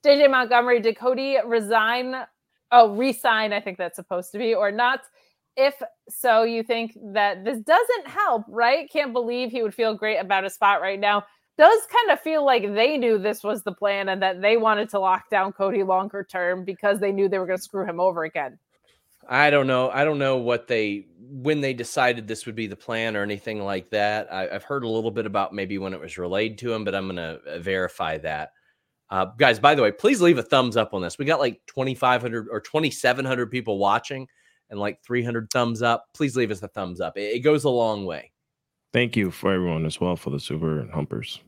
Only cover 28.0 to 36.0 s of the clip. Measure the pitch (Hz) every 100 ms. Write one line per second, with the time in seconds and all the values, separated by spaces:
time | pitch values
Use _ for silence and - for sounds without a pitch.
28 | 85 80 78 76 76 _ _ _ _ _
29 | _ 95 95 - 139 107 127 147 110 -
30 | 214 262 175 143 110 135 127 110 107 101
31 | 90 - 143 160 135 110 - - 131 127
32 | 127 123 120 117 107 110 - 156 156 -
33 | 127 127 131 127 120 127 113 98 98 110
34 | - 135 131 _ _ _ _ 104 101 117
35 | _ 123 120 117 110 131 120 113 120 117